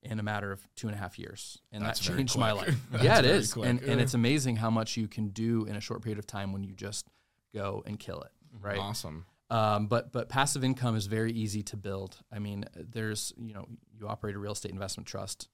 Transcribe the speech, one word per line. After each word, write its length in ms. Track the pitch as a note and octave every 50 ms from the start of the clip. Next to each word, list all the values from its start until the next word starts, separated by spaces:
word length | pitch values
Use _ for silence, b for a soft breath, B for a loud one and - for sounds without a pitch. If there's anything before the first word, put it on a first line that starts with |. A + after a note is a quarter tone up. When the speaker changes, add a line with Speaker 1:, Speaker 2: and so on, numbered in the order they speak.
| _
Speaker 1:
in 160 | B2+ A2 G#2+
a 40 | G#2
matter 280 | G#2 G#2+ G#2 G2+ G2+
of 160 | G2 G2 - - _
two 100 | - - A2
and 80 | G#2
a 20 | G2+
half 200 | - F2 - -
years. 420 | - - - - - - - - _ _ -
And 120 | G#2+ G#2
Speaker 2:
That's 140 | G#2+ A2+ -
Speaker 1:
that 60 | F#2+
Speaker 2:
very 120 | E3+ - -
Speaker 1:
changed 180 | C3+ B2 - B2+
my 140 | A#2+ A2 G#2+
Speaker 2:
quick. 160 | G2+ F#2 -
Speaker 1:
life. 120 | C#3+ A#2 -
Speaker 2:
<laughs> 60 | -
That's 140 | - A2 A#2+
Speaker 1:
Yeah, 140 | C#3 G#3+ A3
it 40 | C#3
Speaker 2:
very 160 | B2+ E3+ F#3+
Speaker 1:
is. 140 | A#2 - -
Speaker 2:
quick. 160 | - A2+ B2
Speaker 1:
And, 120 | B2 B2
and 180 | B2+ C#3 A#2+ A#2+
Speaker 2:
Yeah. 40 | A#2+
Speaker 1:
it's 120 | C3 B2
amazing 420 | A#2+ A2+ A#2+ C#3+ D3+ C3 C3 A#2+
how 140 | A2 A2+ A2+
much 260 | A2+ A2+ A2 A2 -
you 120 | - A2 G2+
can 200 | - - A2 G#2
do 380 | F#2+ G#2 A2+ A2+ A#2 A2+ G#2+
in 100 | G#2 G#2
a 40 | G#2
short 200 | G#2 - A#2 - -
period 160 | A2+ G#2+ G#2
of 80 | G#2
time 280 | - - G#2 G2 G2 F#2+
when 100 | G2 G2
you 80 | F#2+ F#2+
just 320 | F#2+ G#2 G2+ G#2 - - _ _ _ _ _ _ _ _ _ -
go 300 | G#2+ G2+ G2+ G2 G2+ -
and 120 | - G#2 G#2
kill 240 | - - F2 D#2+ -
it, 80 | - _ _ _ - - A2+ G2
right? 160 | G2+ G2+ G2+
Speaker 2:
Awesome. 480 | F#2+ G2+ G#2 - - F2 D2+ D#2+ F2+ _ _ _ _ _
Speaker 1:
Um, 380 | A2+ A2+ A2 G#2+ G#2+ G#2 G#2+
but, 240 | G#2 B2 A#2+ - - -
but 160 | B2 A2+ -
passive 360 | - C3+ C3+ C#3+ - C#3+ B2+
income 320 | C3 C3 C3 B2 B2 A2
is 100 | A2 G2+
very 240 | G2 A2 A2 A2+ A2+ A#2
easy 300 | A2+ G#2+ G#2+ G2 G#2+ G#2
to 120 | - -
build. 400 | G#2 F#2+ G2+ G2 F#2+ G2 F#2 - - - _ -
I 80 | G#2
mean, 240 | G#2 G#2 G2+ G2+ G2+ - -
there's, 580 | - - A2+ A#2+ A#2 A2 A2 G#2+ G#2 - - -
you 180 | - A#2 A2+ G#2+
know, 120 | G2+ - - A#2+ - _ _ _
you 120 | G#2+ G#2+ G#2
operate 260 | G#2 - - G#2+ G2+
a 40 | G2+
real 100 | G2+ G2+ G#2
estate 200 | - - G2+ F#2
investment 340 | F#2+ G2+ F#2+ - - -
trust. 420 | - - G2+ G2+ G2 - _ - _